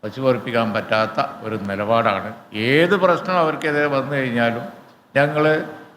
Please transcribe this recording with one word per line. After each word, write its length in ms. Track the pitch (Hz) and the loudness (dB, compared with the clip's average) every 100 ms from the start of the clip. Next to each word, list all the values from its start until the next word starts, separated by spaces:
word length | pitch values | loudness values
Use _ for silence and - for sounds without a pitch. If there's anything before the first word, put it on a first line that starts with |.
വച്ചുപൊറിപ്പിക്കാൻ 680 | 107 104 131 120 113 117 113 | -10 -2 0 2 0 0 0
പറ്റാത്ത 540 | 107 98 110 110 - - - | -2 0 0 0 -2 -4 -4
ഒരു 120 | 110 | -8
നിലപാടാണ്. 800 | 110 101 98 104 113 113 98 95 110 - | -6 -4 -4 0 2 2 0 -4 -12 -12
ഏത് 420 | 107 113 139 175 196 | -4 2 4 4 4
പ്രശ്നം 420 | 185 208 - 185 | 2 2 0 0
അവർക്കെതിരെ 480 | 160 147 160 147 147 | 0 0 -2 0 0
വന്നു 300 | 135 135 143 | 0 -2 -4
കഴിഞ്ഞാലും 460 | 131 120 117 117 - - - - _ 135 | -2 0 0 0 -8 -14 -20 -20 _ 0
ഞങ്ങൾ 480 | 147 151 156 156 - - - | 2 2 2 2 -2 -12 -20